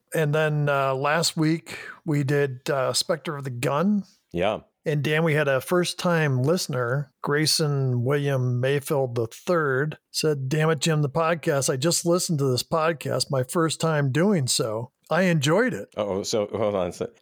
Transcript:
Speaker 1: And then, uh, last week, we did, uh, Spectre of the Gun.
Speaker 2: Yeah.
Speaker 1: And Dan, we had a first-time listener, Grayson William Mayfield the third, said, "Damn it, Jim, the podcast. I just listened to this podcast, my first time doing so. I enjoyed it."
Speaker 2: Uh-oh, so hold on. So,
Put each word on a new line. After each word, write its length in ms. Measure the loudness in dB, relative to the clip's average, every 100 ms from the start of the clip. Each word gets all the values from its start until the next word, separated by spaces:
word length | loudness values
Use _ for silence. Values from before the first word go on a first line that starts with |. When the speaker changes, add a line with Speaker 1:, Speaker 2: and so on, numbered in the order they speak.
| _ -2
Speaker 1:
And 180 | 0
then, 360 | 0 0 0 0
uh, 260 | 0 0 0
last 420 | 0 0 0 0
week, 400 | 0 0 -4 -14 -14 -10
we 200 | -2 0
did, 440 | 2 2 0 -2 -4
uh, 240 | -2 0
Spectre 420 | -2 -2 -4 -4 -8
of 80 |
the 60 | -8
Gun. 520 | -4 -2 0 2 0 -2 _ _
Speaker 2:
Yeah. 280 | -2 -2 -2 -8 _ -4
Speaker 1:
And 180 | -2
Dan, 200 | 0 2
we 100 | 2
had 140 | 2 2
a 120 | 0
first-time 840 | 0 0 0 -2 0 2 2 2
listener, 680 | 2 0 -2 -4 -2 -2 -4 _
Grayson 800 | -2 0 2 0 0 0 0 0
William 580 | 0 0 0 0 0 0
Mayfield 520 | 0 0 0 -2 0 -2
the 120 | -4
third, 680 | -4 -2 0 2 0 0 -4 _
said, 380 | -2 -2 -2 -2
"Damn 220 | 0 2
it, 100 | 2
Jim, 220 | 0 2
the 80 | 0
podcast. 600 | 0 0 0 0 0 0
I 60 | 0
just 300 | 0 0 2
listened 340 | 0 0 0
to 60 | 0
this 180 | 0
podcast, 680 | 0 0 0 0 -2 -4 -2
my 140 | -2
first 380 | 0 0 0 0
time 300 | 0 2 0
doing 360 | 2 2 2 0
so. 440 | -2 -2 -4 -8 _ -2
I 140 | 2
enjoyed 500 | 4 4 4 4 2
it." 160 | -2 -6 -4
Speaker 2:
Uh-oh, 260 | -2 -2
so 240 | 0 0 0
hold 280 | 0 0 0
on. 160 | -2
So, 160 | -4 -8 -10